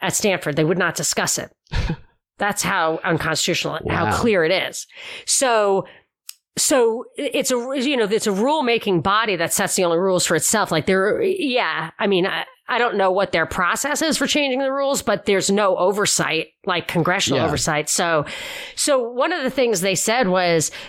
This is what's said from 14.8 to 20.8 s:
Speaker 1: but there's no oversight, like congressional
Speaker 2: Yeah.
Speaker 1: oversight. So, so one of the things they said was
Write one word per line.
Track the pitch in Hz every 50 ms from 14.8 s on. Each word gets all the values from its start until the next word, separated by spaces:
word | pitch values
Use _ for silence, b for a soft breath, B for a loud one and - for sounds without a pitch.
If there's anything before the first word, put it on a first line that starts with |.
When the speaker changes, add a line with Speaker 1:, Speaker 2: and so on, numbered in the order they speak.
| 277 269 277 - -
Speaker 1:
but | 233 208 - -
there's | - 202 190 160 -
no | 196 208 214 190 185
oversight, | - 180 185 202 208 202 - - - 156 143 156 160 156 - _ _ -
like | - 180 170 160 -
congressional | - 175 151 180 180 196 - - - 127
Speaker 2:
Yeah. | 113
Speaker 1:
oversight. | - 147 131 - 170 151 151 151 -
So, | - - 180 170 165 151 139 B B B B B B B B B B
so | B - 294 285 262
one | 233 233 247 247 285 339 359
of | 339 262
the | 247
things | - 277 254 233 220 170
they | 180 196 185
said | - - 214 220 254 247 185
was | 180 185 180 175 170 165 151 - - B